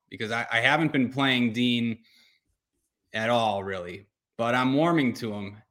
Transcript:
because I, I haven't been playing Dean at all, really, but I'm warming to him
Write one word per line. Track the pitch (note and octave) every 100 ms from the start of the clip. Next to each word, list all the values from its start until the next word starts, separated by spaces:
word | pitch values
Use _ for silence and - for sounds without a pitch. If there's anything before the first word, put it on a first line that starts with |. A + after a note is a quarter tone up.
| _
because | - A2
I, | A#2 A#2
I | A2+
haven't | B2+ D3+ D#3
been | C#3+ B2
playing | C3+ C3+ B2+ A#2+
Dean | A2+ B2 A#2+ A#2 A2+ _ _ _ _ _ _ _ _ _ _ _
at | A2 A2+
all, | A#2+ A2 G2
really, | G2 F#2+ F2 F#2 - _ _ -
but | A#2 B2
I'm | B2+
warming | C#3 E3 E3 B2+ A2+
to | A2+
him | G#2 G2+ G#2+ -